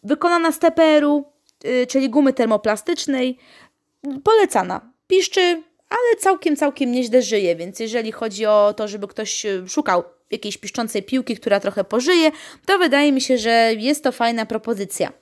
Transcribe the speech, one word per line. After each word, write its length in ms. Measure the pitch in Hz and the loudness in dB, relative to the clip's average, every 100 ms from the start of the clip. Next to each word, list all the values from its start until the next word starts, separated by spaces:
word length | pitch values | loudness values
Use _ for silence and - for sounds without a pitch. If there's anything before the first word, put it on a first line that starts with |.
wykonana 500 | 202 302 349 349 330 | -4 -2 0 2 0
z 60 | 311 | 2
T 120 | 330 | 0
P 120 | 330 | 4
R-u, 420 | 320 302 294 294 285 _ _ _ | 4 4 4 0 -2 _ _ _
y, 220 | - 254 247 | -4 -2 0
czyli 240 | 262 269 | 0 2
gumy 220 | 247 269 | 2 2
termoplastycznej, 1040 | 262 233 214 214 214 - 339 - 269 254 254 _ - _ _ _ _ 277 269 | 2 0 2 0 -2 -4 -6 -4 -2 -2 -6 _ -20 _ _ _ _ -12 -4
polecana. 640 | 415 440 392 220 180 185 - _ _ | 2 4 4 0 -2 -8 -10 _ _
Piszczy, 560 | 370 359 392 359 339 320 _ _ | 0 2 0 2 0 -6 _ _
ale 260 | - 494 440 | -2 0 2
całkiem, 380 | 392 381 339 294 | 2 0 0 0
całkiem 360 | 294 - 254 | -2 -2 -2
nieźle 300 | 247 240 247 | -2 2 2
żyje, 340 | 202 214 185 170 | 2 0 0 -2
więc 240 | 175 185 | -6 -10
jeżeli 320 | 226 240 220 | -6 -6 -6
chodzi 340 | - 226 196 214 | -8 -8 -4 2
o 280 | 214 208 208 | 4 4 0
to, 120 | 208 | -8
żeby 200 | 208 196 | -8 -12
ktoś, 360 | - 214 - 214 | -10 -8 -6 -6
y, 180 | 190 185 | -6 -4
szukał 340 | - 294 180 175 _ _ | -4 0 0 -2 _ _
jakiejś 260 | - 208 - | -10 -8 -12
piszczącej 460 | 202 - 226 208 | -10 -8 -6 -6
piłki, 340 | 196 262 247 220 | -4 -6 -4 -6
która 240 | - 202 | 0 0
trochę 240 | 202 202 | 0 -6
pożyje, 460 | 190 226 262 359 311 311 - - - | -2 -2 2 2 2 0 -20 -12 -2
to 120 | 381 | 2
wydaje 340 | 349 277 294 | 2 2 2
mi 80 | 269 | 0
się, 180 | - 254 | 0 0
że 320 | 220 233 226 226 | 2 2 2 0
jest 260 | 233 294 | -2 0
to 80 | 269 | -2
fajna 340 | 247 233 233 220 | -2 -2 -2 -4
propozycja. 680 | 220 - 202 196 - 151 - | -6 -6 -6 -6 -4 -6 -6